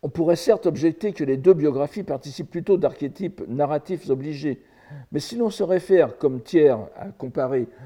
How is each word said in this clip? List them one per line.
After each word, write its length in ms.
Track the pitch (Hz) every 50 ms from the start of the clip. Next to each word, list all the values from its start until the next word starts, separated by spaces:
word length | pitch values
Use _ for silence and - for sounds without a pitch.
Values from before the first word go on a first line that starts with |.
| -
On 40 | 147
pourrait 260 | - 170 165 160 170
certes 320 | 165 - - 220 - -
objecter 460 | 180 151 127 143 165 160 - - 208 185
que 100 | - 156
les 140 | 135 135
deux 180 | 135 131 180 190
biographies 480 | 160 147 151 131 135 143 147 - 208 196
participent 480 | - 143 131 - 147 135 - 165 -
plutôt 260 | - 170 175 - 196
d'archétypes 720 | 185 - - - - 143 139 - - 196 170 - - -
narratifs 640 | - 117 135 147 139 151 147 143 - 190 165 - -
obligés, 500 | 135 131 135 151 151 139 143 151 127 - _ _ _ _ _ _ 147 143 127 _ -
mais 80 | 147
si 160 | 143 - -
l'on 120 | 233 240 220
se 140 | 202 - 202
réfère 560 | 165 185 185 180 - 190 180 156 120 - -
comme 240 | - 143 131 127 120
tiers 380 | - - 165 151 143 127 107 107 80 -
à 140 | - 90 -
comparer 580 | - _ - 131 120 - 135 127 135 131 120 - - - 131